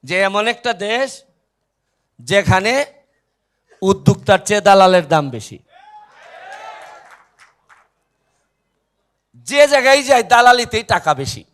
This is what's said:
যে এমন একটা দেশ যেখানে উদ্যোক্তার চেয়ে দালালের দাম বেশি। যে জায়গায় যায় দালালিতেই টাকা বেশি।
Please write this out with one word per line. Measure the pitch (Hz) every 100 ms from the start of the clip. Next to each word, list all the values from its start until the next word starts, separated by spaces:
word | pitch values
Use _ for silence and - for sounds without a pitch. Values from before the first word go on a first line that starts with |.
যে | 131 180 196
এমন | 202 220
একটা | 226 247 202 202
দেশ | 233 262 - _ _ _ _ _ _ _ _ _ _
যেখানে | 120 196 165 190 202 262 294 _ _ _ _ _ _ _ _ _
উদ্যোক্তার | 190 190 - 196 - 190 196
চেয়ে | 208 202
দালালের | 196 190 185 151
দাম | 160 143
বেশি। | 120 - - _ _ 831 855 831 _ - 679 740 807 - - - - _ _ _ _ _ _ _ _ _ _ _ _ _ _ _ _ _ _ _ _ _ _ _ 123 120
যে | 285 294
জায়গায় | 285 262 277
যায় | 262 254
দালালিতেই | 226 240 247 247 240 220
টাকা | 226 190 160
বেশি। | 143 131 131 156